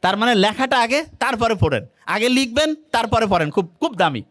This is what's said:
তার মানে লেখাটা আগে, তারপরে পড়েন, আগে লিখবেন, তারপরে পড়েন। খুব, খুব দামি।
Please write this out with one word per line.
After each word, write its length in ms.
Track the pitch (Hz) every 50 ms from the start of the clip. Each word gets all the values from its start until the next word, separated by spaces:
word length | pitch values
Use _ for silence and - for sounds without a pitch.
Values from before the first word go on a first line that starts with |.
তার 120 | - 180 190 208
মানে 120 | 220 247 240 202 190
লেখাটা 320 | 208 320 - 262 262 285 254 233
আগে, 160 | 226 254 294 320 - - -
তারপরে 320 | 233 247 254 214 233 226 220 185
পড়েন, 200 | 202 156 139 110 85 - _ _ _
আগে 220 | - 170 214 220 247 254
লিখবেন, 340 | 262 269 240 226 277 302 311 311 302 - _ -
তারপরে 320 | 233 233 226 233 226 226 208
পড়েন। 160 | 190 170 160 147
খুব, 160 | - - 185 165 _ _
খুব 120 | - 320 247 170
দামি। 220 | 185 160 139 117 101 _